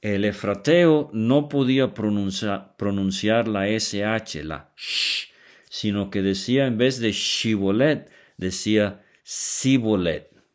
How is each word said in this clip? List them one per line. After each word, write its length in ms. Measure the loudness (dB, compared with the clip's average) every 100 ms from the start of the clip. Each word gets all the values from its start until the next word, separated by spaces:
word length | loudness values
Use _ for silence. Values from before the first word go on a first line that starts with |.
El 260 | -2 0 0
efrateo 840 | -2 -4 -4 2 4 6 4 2
no 360 | -2 2 2 2
podía 440 | 0 2 2 2
pronuncia-, 800 | 0 -2 0 -2 -2 -4 -4 -8 _
pronunciar 720 | -4 0 -2 -2 0 2 2
la 200 | -2 0
S 360 | -2 -2 -4
H, 400 | -2 -2 -4 -10
la 280 | -10 -10 -12 _
sh, 540 | -8 -4 -4 -4 -8 _ -20 -20 _
sino 400 | -6 -2 -2 -2
que 120 | -2
decía, 440 | 0 0 0 0 2
en 120 | 2
vez 220 | 0 2
de 120 | -2
shibolet, 1000 | -2 -2 -2 0 0 2 2 2 0 -4 -20 _ _
decía 680 | -6 -6 0 2 2 -2 _ _ -14
shibolet. 1040 | -8 -4 -2 2 2 2 0 0 -4 -8 _ _